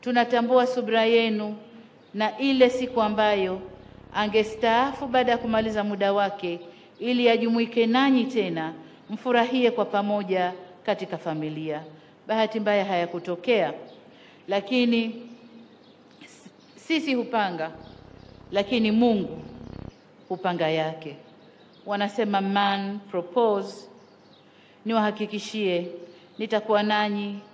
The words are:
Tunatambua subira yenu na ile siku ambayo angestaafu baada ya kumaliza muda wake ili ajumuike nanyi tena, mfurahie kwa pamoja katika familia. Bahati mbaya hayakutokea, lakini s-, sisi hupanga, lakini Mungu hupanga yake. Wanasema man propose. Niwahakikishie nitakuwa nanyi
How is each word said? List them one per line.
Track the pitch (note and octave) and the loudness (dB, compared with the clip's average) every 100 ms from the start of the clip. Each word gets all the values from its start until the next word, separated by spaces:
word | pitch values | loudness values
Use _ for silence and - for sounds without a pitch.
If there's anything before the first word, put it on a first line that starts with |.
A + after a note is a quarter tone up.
Tunatambua | A#3+ A#3+ A#3 A#3+ A#3 B3+ B3 | 0 2 2 2 4 4 4
subira | B3+ G#3+ A3+ | 0 0 2
yenu | A3+ A#3 A3+ G#3+ G#3+ G#3 - - - - - | 4 4 4 0 -4 -8 -14 -20 -20 -20 -14
na | G3+ G#3+ - | -4 -4 0
ile | C4+ C4+ B3+ | 0 6 6
siku | B3+ B3+ B3 | 4 -2 0
ambayo | G#3+ G#3 G#3+ G#3 F#3 F#3 F#3+ - - - - | 0 2 2 2 0 -2 -8 -18 -20 -20 -10
angestaafu | - G#3+ G#3+ G#3+ - A#3 A3+ C4+ C4 C#4 | -4 0 2 0 0 2 4 2 -2 -2
baada | B3+ B3 | 0 2
ya | A#3 | 0
kumaliza | A#3 A3 A3 G#3+ | 0 0 0 -2
muda | G#3 G3+ G3 | -2 0 0
wake | G3+ G3+ G3 F3 E3+ - - - - | 2 0 -2 -6 -8 -10 -20 -20 -8
ili | A#3 B3 A#3+ | -2 4 4
ajumuike | A3+ A3+ A#3 A#3 A#3+ A3+ | 4 2 0 0 2 2
nanyi | A#3+ C#4 C4 | 4 4 4
tena, | C4 A#3 F#3+ E3 D#3+ E3 - - - | 2 0 -2 -2 -6 -10 -18 -20 -14
mfurahie | G#3+ B3+ A#3+ A#3 B3+ A#3+ | -8 0 2 2 2 2
kwa | A3+ G#3 | 2 -2
pamoja | G#3 G3+ G#3 F#3+ F#3 F3+ F3+ - - - | 0 0 -2 -2 0 0 -4 -16 -14 -4
katika | F#3+ F#3 E3 | -4 -4 -8
familia. | F3 D#3 D3+ D#3 D#3 D3+ D#3 - - - - | -6 -6 -6 -6 -6 -8 -10 -20 -20 -20 -4
Bahati | A3 A3 A3 | 0 0 0
mbaya | G#3 G#3 G3 | 0 0 0
hayakutokea, | F#3 E3+ F3 E3+ F3 F3 A3+ D#3+ - - - - - - - - | -2 -2 -6 -6 -6 0 2 2 -2 -14 -20 -20 -20 -20 -20 -4
lakini | G3 G3 B3+ A#3+ A#3 A3+ A3 - - - - - - - - - - - | -4 0 0 2 2 0 -6 -16 -20 -20 -20 -20 -20 -20 -20 -20 -20 -20
s-, | - - - - - | -20 -20 -20 -20 -20
sisi | - D#4+ D#4 | -2 -2 0
hupanga, | B3+ A3+ A3+ G3+ F3 D#3+ - - - - - - - - | -2 0 0 -2 -2 -8 -8 -20 -20 -20 -20 -20 -20 -4
lakini | F#3+ G3+ B3 A3 | -2 0 2 2
Mungu | G#3+ A#3+ G#3+ F3+ D#3+ - - - - - - - - - | 4 4 2 -2 -8 -14 -18 -18 -16 -16 -18 -20 -20 -10
hupanga | F3+ F#3 F3 D#3+ | -6 -4 0 0
yake. | D#3+ D#3+ D#3+ D#3 C#3 - - - - - - - | 0 -2 -4 -12 -16 -20 -20 -20 -20 -20 -20 -6
Wanasema | G3+ G3+ G3+ G#3+ G3 | -2 -2 -2 0 0
man | G3 G3+ G3+ G3 G3 G#3 | 0 2 2 0 -4 -8
propose. | - F#3 F3 - A#3 G3+ G3 - - - - - - - - - - - G#3+ | -6 -6 -4 0 2 2 -2 -12 -20 -20 -20 -20 -20 -20 -20 -20 -20 -14 -2
Niwahakikishie | A3+ G#3+ G#3 G#3 G#3 G3+ A3 G3+ F3 F3 - - - - - | 0 0 0 -6 -6 -8 -4 0 0 -2 -12 -18 -20 -20 -12
nitakuwa | A3 G#3+ G#3+ G#3 | -4 -4 2 2
nanyi | G#3 G#3 G#3 G3+ G3+ G3+ - | 2 2 0 -2 -6 -10 -14